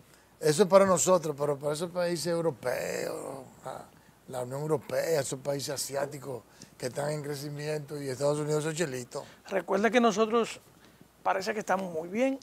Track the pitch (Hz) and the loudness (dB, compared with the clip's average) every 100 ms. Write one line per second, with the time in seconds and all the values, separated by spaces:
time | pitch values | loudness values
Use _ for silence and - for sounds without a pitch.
0 | - - _ - 156 151 196 190 196 175 | -20 -20 _ -4 2 4 8 8 8 4
1 | 143 185 156 139 147 139 147 151 175 175 | 6 4 4 -2 -2 -2 -2 -4 -4 -2
2 | 175 175 151 170 165 135 123 117 87 - | -2 -2 -2 0 0 -2 -2 -2 -2 -4
3 | - 156 156 135 123 - 135 143 - - | -4 -6 -8 -10 -14 -14 -12 -12 -14 -20
4 | - - - 131 123 135 156 151 - 131 | -20 -20 -12 -8 -6 -6 -2 -2 0 -2
5 | 156 160 131 139 135 143 127 135 - 135 | 0 0 0 -4 -4 -4 -4 -6 -4 -4
6 | 139 143 135 123 - - - - 131 120 | -4 -6 -10 -10 -12 -20 -20 -8 -8 -4
7 | 147 151 143 147 147 147 147 151 139 147 | -4 -4 -6 -8 -8 -8 -4 -6 -6 -8
8 | 139 123 143 151 151 151 151 156 165 127 | -6 0 2 2 2 0 0 0 -2 -2
9 | 120 143 139 - - 196 175 185 220 247 | -8 -10 -10 -14 -4 -4 0 2 4 6
10 | 233 196 220 233 220 - - - - - | 4 4 2 2 0 -4 -16 -20 -20 -20
11 | - _ - 185 190 220 196 190 190 165 | -20 _ 0 0 0 -4 0 0 -2 -6
12 | 170 202 262 269 | -4 0 0 0